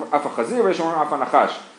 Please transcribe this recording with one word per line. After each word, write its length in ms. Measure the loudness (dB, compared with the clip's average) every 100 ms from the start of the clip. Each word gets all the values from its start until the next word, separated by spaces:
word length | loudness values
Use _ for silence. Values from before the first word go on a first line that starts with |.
| -2
אף 160 | -2 -2
החזיר 380 | -4 -2 0
ויש 160 | 2 0
אומרים 180 | 0 0
אף 140 | 0
הנחש. 460 | -2 2 4 2 0 -14